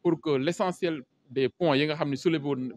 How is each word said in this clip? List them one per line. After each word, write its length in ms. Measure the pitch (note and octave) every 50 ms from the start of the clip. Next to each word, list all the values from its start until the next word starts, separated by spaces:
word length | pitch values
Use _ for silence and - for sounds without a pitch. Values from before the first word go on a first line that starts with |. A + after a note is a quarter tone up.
pour 180 | - F3 E3 E3
que 80 | - D#3+
l'essentiel 720 | C#3+ C3 C3 D#3 F3 - G#3 F#3 F3+ - - E3+ D#3+ D3 B2 _ _ _ _ -
des 200 | B2+ C#3 C3 B2
points 260 | - - F3+ E3 C#3
yi 100 | C3+ D3 D3+
nga 80 | D3+
xam 140 | D3 D3+ C#3+
ni 80 | C#3 C3
soulevé 260 | - F3 E3+ D#3 C#3
woon, 240 | D3 C#3 C3 B2+ B2+ -